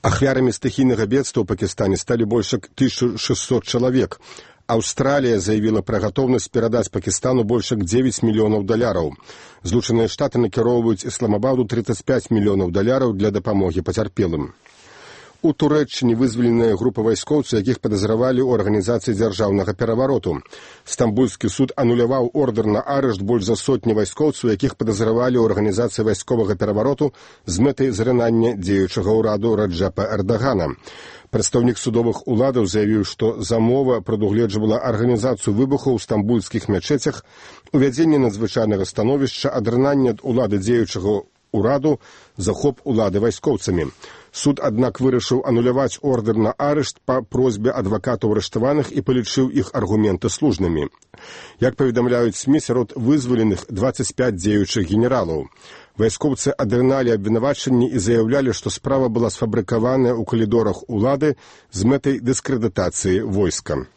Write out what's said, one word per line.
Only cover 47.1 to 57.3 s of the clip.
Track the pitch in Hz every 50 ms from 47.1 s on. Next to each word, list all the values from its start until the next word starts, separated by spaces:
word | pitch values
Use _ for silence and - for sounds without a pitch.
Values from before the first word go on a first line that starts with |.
| 127 131 113
просьбе | _ - 123 131 127 110 101 107 -
адвакатаў | - 135 101 95 110 104 - 131 120 104 - 107 107
арыштаваных | 107 95 - - 110 113 135 147 151 131 -
і | - 143 -
палічыў | - 127 127 110 - - 135 131 131 - 98
іх | 95 -
аргументы | - 127 107 85 107 110 107 104 92 87 -
слушнымі. | 107 - - 151 143 98 80 95 85 82 76 71 71 _ _ _ _ - - - - - - - - - _ 120
Як | 127 123 -
паведамляюць | 143 127 113 123 120 123 123 120 120 117 101
смі, | - - 131 143 151
сярод | - - 120 127 117 - - 135
вызваленых | 113 120 151 151 123 123 127 113 110 110 95 90 - -
дваццаць | 113 95 110 131 - - 123 -
пяць | - - 127 127 104
дзеючых | 87 87 107 104 104 98 - - 117 92 80
генералаў. | 98 107 117 123 131 123 95 82 80 76 65 - _ _ - - - - - _ _
Вайскоўцы | - 107 113 - - - 151 131 - - 143
адрыналі | - - 139 104 120 123 127 131 135 135 127 117 117
абвінавачанні | 104 98 107